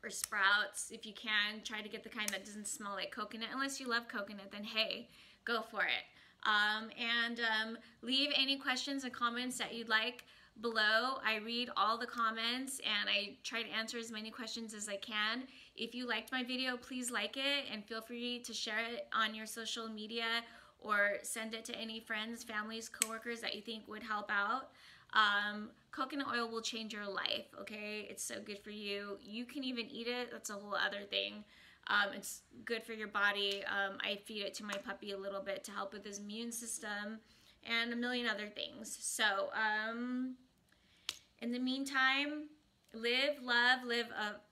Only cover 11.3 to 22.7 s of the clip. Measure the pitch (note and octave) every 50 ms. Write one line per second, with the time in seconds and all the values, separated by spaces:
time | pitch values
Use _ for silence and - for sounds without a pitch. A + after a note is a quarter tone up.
11.3 | A3 G#3+ G#3+ A3+ A#3 A#3+ B3 A#3 - - G3 G#3+ A3+ A#3 B3 A#3 - A#3+ A#3 A3
12.3 | A3+ A3+ A3+ A#3 A#3+ B3+ C4+ C4+ - - - - G#3+ G#3 G#3 G3+ G3+ G3+ G#3 G#3
13.3 | - - - - B3+ A#3 A3+ - F#3 A3 A3+ A3+ - A#3 A3+ A3+ A#3 G#3+ G#3+ A3
14.3 | G#3+ - A#3+ G#3+ - A#3 A3+ G#3+ A3 G#3 G3+ G#3 G3+ G3 - - G#3+ G#3+ G#3 G#3+
15.3 | A3+ B3+ C4+ - - - - - _ - A3 A3+ A#3+ B3 B3+ A#3+ A3+ A3+ A#3 -
16.3 | C4+ C4 B3 A#3+ B3+ B3 C4 B3+ B3 A#3+ - - C4 B3+ B3 A#3 A#3+ G#3+ G#3 G#3+
17.3 | - C4+ C4+ C#4 C#4+ C#4+ C4+ - G#3+ G#3+ G#3 - A#3 A3+ A3 - A#3+ A#3+ A#3+ B3
18.3 | A#3+ A#3+ A#3+ - A3 G#3+ - A3+ G#3+ A3 A#3 A#3 A#3+ - - - - A3 A3 G#3+
19.3 | A3 G#3+ A3 G#3+ - A#3 A3+ A3 - A#3+ A3+ A3 A3 G#3+ G#3+ G#3+ A#3 A#3 A#3 A3+
20.3 | A3+ A#3 A#3 A#3 - - - - _ _ - G#3+ G#3 G3+ G3+ G3+ G3 - - -
21.3 | - A#3 A3 A3 A3+ A3+ A3+ - A#3 - A3+ A3+ A3 A3+ A3 - A3+ G#3+ G#3+ A3+
22.3 | A#3 A#3 - - A3 G#3+ G#3+ A3